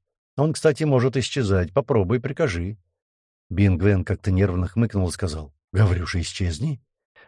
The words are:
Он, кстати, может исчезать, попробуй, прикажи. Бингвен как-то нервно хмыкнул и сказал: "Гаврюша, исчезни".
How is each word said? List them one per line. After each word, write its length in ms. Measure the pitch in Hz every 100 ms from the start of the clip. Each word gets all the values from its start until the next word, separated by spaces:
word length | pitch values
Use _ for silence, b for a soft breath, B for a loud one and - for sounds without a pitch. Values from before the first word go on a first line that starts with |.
| _ _ _ -
Он, 160 | 156
кстати, 320 | - 160 143 156
может 320 | 131 127 127
исчезать, 560 | 113 139 104 95 87
попробуй, 480 | 120 117 117 90 120
прикажи. 560 | 131 143 147 87 90 107 _ _ _ _ _ _ -
Бингвен 560 | 85 101 85 98 95 87
как-то 260 | 92 -
нервно 360 | 92 101 90 90
хмыкнул 420 | 117 117 101 90
и 20 |
сказал: 420 | - 90 78 73 _ _
"Гаврюша, 480 | 92 104 87 82 92
исчезни". 600 | 76 - 90 76 156 139 _ _ _ b